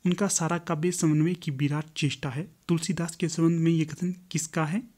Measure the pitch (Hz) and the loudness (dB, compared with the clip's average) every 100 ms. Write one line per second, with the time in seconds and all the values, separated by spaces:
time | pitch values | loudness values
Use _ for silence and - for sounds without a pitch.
0 | 180 175 196 - 160 170 165 156 180 175 | 2 2 0 0 0 -2 -2 -2 0 2
1 | 160 151 160 180 - 135 143 147 151 - | 2 4 2 0 -6 -2 0 -2 -6 -2
2 | 147 - 143 131 175 _ - 170 165 165 | -2 -2 -6 -6 -10 _ -2 0 0 -4
3 | 165 - 165 165 165 170 165 165 156 151 | -4 -4 -4 2 2 4 4 4 0 -2
4 | 180 180 - 165 - 170 151 196 - | -4 -6 -6 -6 -2 -2 0 -2 -6